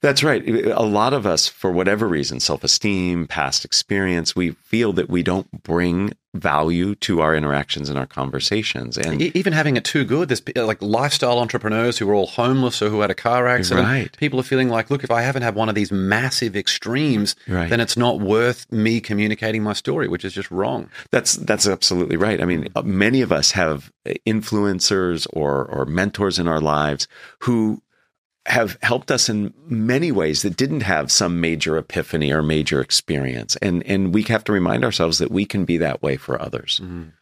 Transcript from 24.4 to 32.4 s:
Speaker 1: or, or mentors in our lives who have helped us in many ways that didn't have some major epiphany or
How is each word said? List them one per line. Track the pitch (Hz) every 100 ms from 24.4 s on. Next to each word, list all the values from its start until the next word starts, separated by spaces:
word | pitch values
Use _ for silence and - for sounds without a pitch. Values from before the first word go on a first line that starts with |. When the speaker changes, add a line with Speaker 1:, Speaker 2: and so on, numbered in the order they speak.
| 107 107 101 92 - 98 90 85 -
Speaker 1:
or, | - 73 69
or | 65 - 67
mentors | 82 98 - 101 92
in | 85
our | 80
lives | 78 76 73 71 - - - -
who | - 120 110 107 _ _ _ _ _ _ -
have | 127 110 -
helped | - 123 -
us | 131 -
in | 107 104 - 156
many | 120 110 131 170
ways | 110 80 76
that | 107 85
didn't | 135 151
have | 104 87 69
some | - 92 87
major | 82 82 78 80
epiphany | - - 80 82 76
or | 76